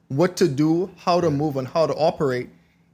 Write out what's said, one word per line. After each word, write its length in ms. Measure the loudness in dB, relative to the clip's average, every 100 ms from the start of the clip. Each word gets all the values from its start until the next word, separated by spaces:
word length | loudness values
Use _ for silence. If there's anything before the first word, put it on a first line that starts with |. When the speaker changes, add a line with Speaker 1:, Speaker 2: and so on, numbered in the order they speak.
| -6
Speaker 1:
what 260 | 0 0 2
to 100 | 0
do, 420 | 2 0 0 -2 -4
how 240 | 0 2
to 60 | 2
Speaker 2:
Yeah. 60 |
Speaker 1:
move, 220 | 0 -2 -4
and 100 | -4
how 200 | 0 0
to 60 | 0
operate, 540 | 0 0 -2 -2 -6 -16 _ _ _